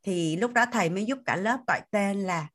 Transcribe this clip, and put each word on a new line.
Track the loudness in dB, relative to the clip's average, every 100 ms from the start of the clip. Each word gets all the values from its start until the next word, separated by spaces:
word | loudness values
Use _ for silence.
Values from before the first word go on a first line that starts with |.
Thì | -2 0 0 0
lúc | 0
đó | 2 2
thầy | 2 2
mới | 0
giúp | -2 -4 -2
cả | 0
lớp | 0 -2 0
gọi | -2 0
tên | -2 0 -2
là | -2 -4 -6